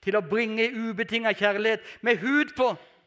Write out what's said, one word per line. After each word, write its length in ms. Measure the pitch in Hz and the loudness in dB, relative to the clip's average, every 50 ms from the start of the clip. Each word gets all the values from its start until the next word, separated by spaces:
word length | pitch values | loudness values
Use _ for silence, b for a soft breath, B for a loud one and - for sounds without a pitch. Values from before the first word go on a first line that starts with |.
Til 160 | - 202 190 208 | -2 0 0 0
å 20 | |
bringe 460 | 196 156 180 220 240 220 220 220 226 233 262 226 226 226 | 0 0 0 0 0 0 0 0 0 0 0 -4 -6 -6
ubetinget 480 | 220 185 226 - 214 226 226 220 208 - | -4 -4 -4 -2 -2 0 0 0 0 2
kjærlighet 420 | 202 208 202 202 214 220 220 214 B B B B | 2 0 2 2 2 0 0 0 B B B B
med 160 | - 226 240 185 | 0 0 0 2
hud 340 | 165 247 277 294 294 - - - | 2 2 2 2 2 0 0 0
på. 160 | 254 247 196 - - - _ _ _ | 0 0 0 -2 -8 -20 _ _ _